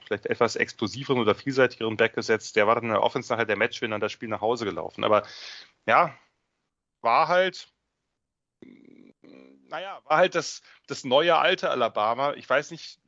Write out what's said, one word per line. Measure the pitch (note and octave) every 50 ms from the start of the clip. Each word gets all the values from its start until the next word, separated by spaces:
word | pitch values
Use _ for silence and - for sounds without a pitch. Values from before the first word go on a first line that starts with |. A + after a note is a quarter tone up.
| -
vielleicht | - G#2+ G#2 -
etwas | - - - A#2+ A2+ - -
explosiveren | A#2+ - - - A#2 G2+ - B2+ C#3 - C#3 B2
oder | A2+ G#2 G2+
vielseitigeren | - - C#3 C3+ C3 C3 A#2+ - - A2+ A2 A2+
Back | - A#2 A2+ -
gesetzt. | - G#2+ - A2+ G#2+ - - - A2
Der | G#2 G#2
war | A2+
dann | A#2+ A#2
in | A#2
der | A2 G2+ G#2+
Offense | G2+ - C3+ A#2+ -
nachher | B2 A2+ A#2
der | G#2 G#2+
Matchwinner | G2 G#2+ A#2+ - - - A2+ A2
und | G#2
das | G#2+ G#2
Spiel | - - - A2+
nach | A2 G2
Hause | G#2 A2 B2 A#2 A2+
gelaufen. | G2 E2+ E2 E2+ - - - G#2+
Aber | G#2+ G#2+ G#2 - - - - - - - - - - _ _ _
ja, | - A2+ C#3+ F3 D#3+ B2+ - _ _ _ _ _ _ _ _ _ _ _ _ _ _ _ _
war | - A#2 A#2+ C#3 D#3+ D#3
halt, | F3 F3+ F#3 F#3 F3+ - - - _ _ _ _ _ _ _ _ _ _ _ _ _ _ _ _ _ _ - - - - - - - - - - _ _ - - - - - C3 C3+ C#3 C3+ B2+
naja, | D3+ D#3 F3+ G3 F#3+ C3+ -
war | - D#3 D#3
halt | F#3 F#3 -
das, | F3 D3 - - - - - - _ _ -
das | - - -
neue | C3+ B2 C#3+ D#3+ F3 E3 D3+
alte | C#3 E3 F#3 F#3 - E3+
Alabama. | C3+ B2+ A#2+ A2 - A2 G#2 A2 A#2 B2 C#3 D3 -
Ich | - - -
weiß | C3 C#3 D3 -
nicht, | E3+ D#3 - - - _ _